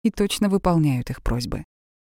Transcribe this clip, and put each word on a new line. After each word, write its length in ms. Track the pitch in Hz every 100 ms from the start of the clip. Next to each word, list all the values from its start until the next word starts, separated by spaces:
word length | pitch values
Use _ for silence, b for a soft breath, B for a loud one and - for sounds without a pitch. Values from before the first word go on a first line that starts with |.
и 60 | 226
точно 400 | - 202 - 208
выполняют 580 | 196 185 170 151 127 -
их 140 | 131
просьбы. 420 | - 120 120 - - _ _ _